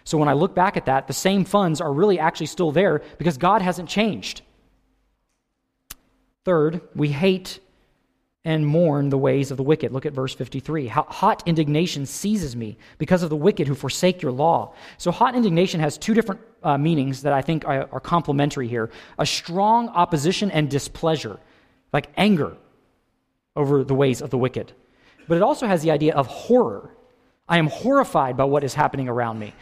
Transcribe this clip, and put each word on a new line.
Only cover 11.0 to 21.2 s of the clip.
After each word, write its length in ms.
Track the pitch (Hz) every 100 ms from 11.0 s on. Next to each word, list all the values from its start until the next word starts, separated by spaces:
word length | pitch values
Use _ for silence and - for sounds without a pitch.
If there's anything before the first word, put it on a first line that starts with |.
hot 400 | - - 196 214
indignation 640 | - 160 147 147 175 143 135
seizes 500 | - 202 214 151 120
me 220 | 110 104 - -
because 260 | - 180
of 80 | 170
the 60 | 151
wicked 300 | 170 208 143
who 60 |
forsake 480 | 135 135 - 180 180
your 100 | 147
law." 400 | 127 156 143 104 - - -
So 140 | 175
hot 240 | 165 254
indignation 460 | 247 220 165 185 180
has 180 | 151 -
two 160 | -
different, 260 | 220 220 190 - _
uh, 160 | 165 139
meanings 440 | 156 160 135 131
that 100 | 143
I 80 | 139
think 240 | 131 160 -
are, 220 | 139 143
are 80 | 127
complementary 680 | - 170 151 143 143 143 120
here. 240 | 120 110 - - -
A 80 | 151
strong 640 | - - 175 208 233 233
opposition 600 | 175 175 160 147 190 202
and 200 | 156 147
displeasure, 680 | 139 - - 165 151